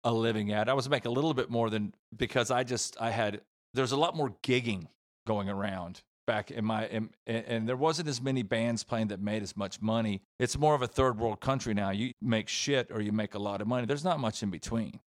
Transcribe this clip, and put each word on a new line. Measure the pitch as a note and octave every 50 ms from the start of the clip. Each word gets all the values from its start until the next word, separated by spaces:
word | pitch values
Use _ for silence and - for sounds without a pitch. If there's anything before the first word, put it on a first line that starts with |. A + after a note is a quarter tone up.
| _
a | A#2 A#2
living | A2+ A2+ A2+ A2 G#2+ G#2 G2+ G#2
at | G#2+ G#2+ A#2
it. |
I | C3
was | C#3 B2+ C3
making | D3 C3 - A#2+
a | A#2+
little | C3 D3 E3 D#3
bit | B2+ B2 -
more | A#2+ A#2 A#2 A2+
than, | G#2+ A2 G#2 G2+ - _ _ _ -
because | A2 B2+ A2 - C3 A#2+ A2 C3
I | B2 C3
just, | A#2+ B2 A2+ - - - -
I | A#2 A#2
had, | A2+ A#2 A2+ G#2 G2+ G#2 - _ _ _ _ _ _
there's | A#2+ C3+ A#2+ C3
a |
lot | C#3 D#3 F3 F3+
more | D#3+ D3 C3 G2 - -
gigging | - B2+ B2 A#2+ A#2 G#2+ F#2 E2 D#2 _ _ _ _ _ _ _
going | - A2 G#2 G2+ F#2+
around | G2+ G2 G2 G#2 F#2+ F#2 F2+ E2+ F#2 - - _ _ _ _
back | - A#2 G#2+ G#2 -
in | - A#2 G#2+
my, | A2 A2+ G#2+ G#2+
in, | G#2+ - A2 A2 G#2+ - _ _
and, | - A2+ A2+ A2
and | - A#2+ A#2 A2 A2+
there | B2+
wasn't | B2+ C#3 D#3+ D#3+ D3+ F3 D3+
as | C#3 A#2 B2+
many | C3+ C3+ C3 A#2+
bands | F#2+ - A2+ A2+ A#2+ A#2 A2 -
playing | - - A2+ A2 G#2
that | G#2 F#2
made | G2+ G#2 G#2+ A2 G#2
as | F#2+ -
much | - G2 F#2+ - - G#2
money. | A2 A2 A#2 A2+ A2 G2+ F#2+ - _ _ _
It's | B2 B2 -
more | C#3 C#3+ D3+ D3+
of | C#3+
a | B2
third | A#2 - - C3+ C3 B2 G#2+
world | A#2 A2+ G#2 -
country | - - C3+ C3 - B2 A2
now. | G2+ G2+ G2
You | G2 G2+ A2+ B2+ B2 _ -
make | C3+ A#2 A2 G#2 -
shit | - - - - C#3+ C3+ A#2+ -
or | - A2+ G#2+
you | G#2 G#2
make | G#2+ G#2+ G2+ -
a | G#2
lot | G2+ G2+ G2+ G2
of | G#2
money. | G#2+ B2 B2+ A#2+
There's | A2 C#3 C#3+ D3
not | F#3 F3 D3+
much | C3 A2 A2 - -
in | G#2
between. | F2+ D#2+ - - A#2 A2+ A2 - - - _